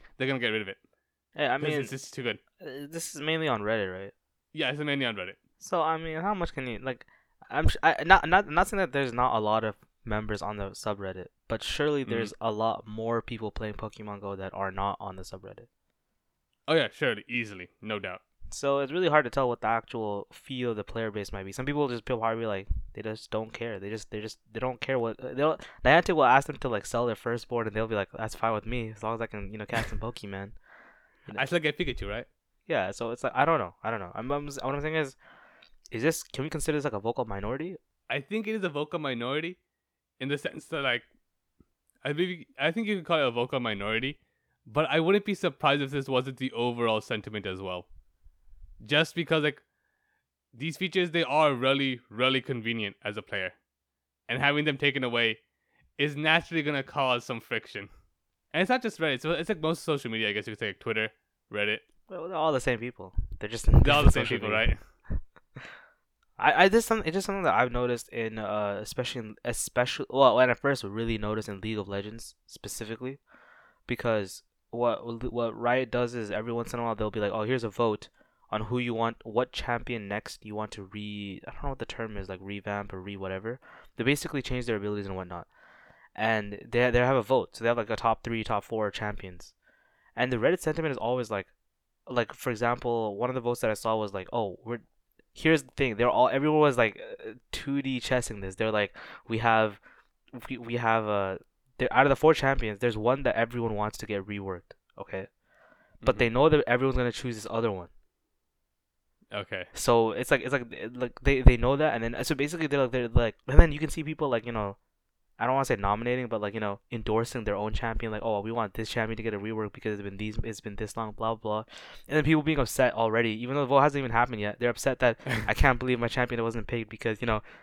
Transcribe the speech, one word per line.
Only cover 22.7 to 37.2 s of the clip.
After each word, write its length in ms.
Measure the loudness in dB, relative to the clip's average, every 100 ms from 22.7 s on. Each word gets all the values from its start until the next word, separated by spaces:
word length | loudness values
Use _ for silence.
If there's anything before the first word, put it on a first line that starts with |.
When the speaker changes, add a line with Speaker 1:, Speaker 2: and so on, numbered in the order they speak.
| -4 -4
Speaker 2:
they 80 | -8
just 300 | -8 -8 -6
don't 200 | -6 -6
care. 300 | -8 -8 -8
They 80 | -8
just, 220 | -8 -8
they 100 | -10
just, 180 | -10 -12 _
they 80 | -6
don't 180 | -4 -4
care 200 | -2 0
what, 200 | -2 -4
uh, 80 | -8
they 60 | 0
don't, 220 | 0 0 -8 0
Niantic 320 | 6 6 6
will 100 | 4
ask 220 | 8 8 4
them 100 | -6
to, 100 | -4
like, 160 | -4
sell 220 | -2 -2 -2
their 100 | -2
firstborn, 500 | -4 -6 -4 -4 -2
and 80 |
they'll 140 | -2 0
be 60 |
like, 160 | 0 -2
"That's 220 | -4 -8
fine 180 | -2 0
with 140 | 0 -2
me, 260 | -6 -6
as 80 | -6
long 120 | -6
as 80 | -4
I 40 | -6
can, 240 | -6 -10
you 60 | -10
know, 80 |
catch 220 | -4 -4 -2
some 120 | -4
Speaker 1:
<laughs> 80 | -6
Speaker 2:
Pokemon." 460 | -8 -10 -10 -10 -14 _ -20 -20 _ _ _ -14
You 80 |
know? 60 | -6
Speaker 1:
I 60 | -2
still 140 | 0
get 180 | 0 -2
Pikachu, 300 | -4 -4 -6
right? 160 | -8 -10 _ _ _ _
Speaker 2:
Yeah, 240 | -2 -2
so 200 | -4 -6
it's 140 | -4
like, 80 | -4
I 120 | 2 4
don't 120 | 4
know, 160 | 0 -6
I 80 | -6
don't 100 | -6
know. 120 | -6
I'm, 160 | -10 -6
I'm, 140 | -6 -6
what 180 | -8
I'm 160 | -4 -4
saying 140 | -2 -2
is, 200 | -4 -6 -20 -20 -20 _ -20 -20 -10
is 120 | 0
this, 200 | 0 0
can 220 | -6 -8
we 60 | -6
consider 260 | -4 -2 0
this, 80 |
like, 80 | -2
a 80 | -2
vocal 240 | -2 -2